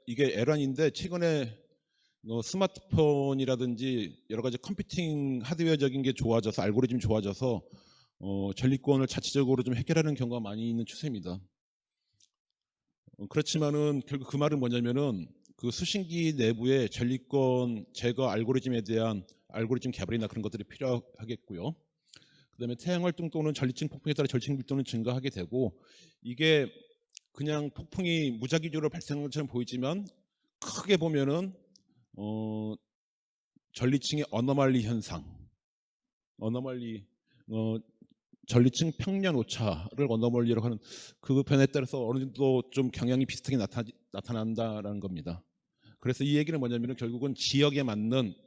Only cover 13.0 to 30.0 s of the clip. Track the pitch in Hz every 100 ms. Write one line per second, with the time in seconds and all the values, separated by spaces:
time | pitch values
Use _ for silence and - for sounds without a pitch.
13 | _ - 101 156 147 160 151 147 151 143
14 | - 139 127 139 147 147 123 120 120 127
15 | 143 104 73 - _ _ 117 117 175 208
16 | 180 170 160 151 110 113 123 135 117 -
17 | 120 127 - 139 131 127 123 113 - -
18 | 120 117 131 104 113 131 131 120 101 113
19 | 113 104 90 _ _ - 113 123 127 120
20 | 90 113 107 - 104 104 101 - 135 120
21 | - - 110 117 - 90 104 165 _ _
22 | _ - _ _ _ - 120 120 - 180
23 | 175 165 170 156 151 147 131 127 117 -
24 | - 147 139 127 - 139 127 139 131 117
25 | 113 123 131 101 87 123 120 - _ -
26 | - _ 117 120 156 156 127 - - _
27 | _ - - - 147 151 147 - - -
28 | 180 165 147 117 131 160 160 156 151 165
29 | - 147 147 135 143 123 120 127 127 180